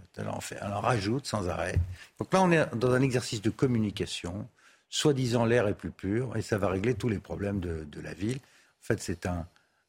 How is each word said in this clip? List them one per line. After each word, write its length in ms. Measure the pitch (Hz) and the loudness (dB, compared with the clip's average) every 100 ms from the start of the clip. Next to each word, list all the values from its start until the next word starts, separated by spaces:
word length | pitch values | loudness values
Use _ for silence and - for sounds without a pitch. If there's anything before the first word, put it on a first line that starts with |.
| - - | -14 -10
Elle 100 | - | -6
en 140 | - | -6
fait, 160 | - - | -8 -8
elle 120 | 104 | -6
en 80 | 101 | -2
rajoute 440 | 107 123 95 135 - | 0 2 0 -2 -2
sans 220 | 107 87 | -4 -2
arrêt. 280 | 82 87 87 87 - - - | -2 -2 0 -2 -6 -12 -8
Donc 120 | - | 2
là, 80 | 185 | 4
on 100 | 180 | 6
est 140 | 165 - 117 | 6 4 2
dans 160 | 123 | 4
un 100 | 127 | 4
exercice 400 | 135 123 - 113 | 4 2 -2 -2
de 80 | 110 | -2
communication. 960 | - 135 117 104 92 - - 87 95 120 _ _ _ _ | 2 2 2 0 -2 -6 -6 -8 -8 -10 _ _ _ _
Soi-disant, 560 | - 156 131 120 120 113 | 0 2 2 2 2 4
l'air 220 | 120 104 | 4 2
est 60 | 95 | 0
plus 160 | 85 | -6
pur 440 | - 92 110 131 110 | -6 -2 -2 -2 -4
et 60 | |
ça 160 | - 104 | -2 0
va 100 | 95 | 2
régler 260 | 95 110 | 0 0
tous 160 | 110 123 | 0 0
les 100 | 95 | -2
problèmes 400 | - 82 101 101 | -4 -6 -4 -2
de, 260 | 87 80 76 | -2 -6 -8
de 120 | 78 | -12
la 120 | 78 | -12
ville. 240 | 76 104 139 | -6 -4 -6
En 480 | - _ _ _ - | -10 _ _ _ -4
fait, 160 | 104 | -4
c'est 240 | - 87 95 | -4 -6 -4
un, 200 | 87 80 _ _ _ | -6 -8 _ _ _